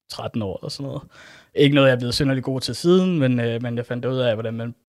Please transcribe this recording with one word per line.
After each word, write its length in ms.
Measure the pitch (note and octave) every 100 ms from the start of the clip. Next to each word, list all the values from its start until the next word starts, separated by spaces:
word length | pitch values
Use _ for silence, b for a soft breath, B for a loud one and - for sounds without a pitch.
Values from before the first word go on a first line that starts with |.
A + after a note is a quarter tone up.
| -
tretten 320 | - A2+ A#2+
år 160 | G2+ -
eller 80 | -
sådan 160 | - C#3
noget. 160 | D3 - B B B B
Ikke 200 | - C#3+
noget, 140 | C#3+ C3+
jeg 60 |
er 40 | B2
blevet 160 | A#2+
synderligt 300 | - C#3 C3
god 160 | B2+ C3
til 140 | -
siden, 440 | A#2 E3+ F#3 F#3 E3+
men, 220 | C3 B2
øh, 220 | A#2 A#2
men 140 | B2 A#2+
jeg 100 | A#2
fandt 180 | B2
ud 140 | B2 C3
af, 160 | A#2+
hvordan 200 | G#2+ A2+
man 200 | A2+ A#2 -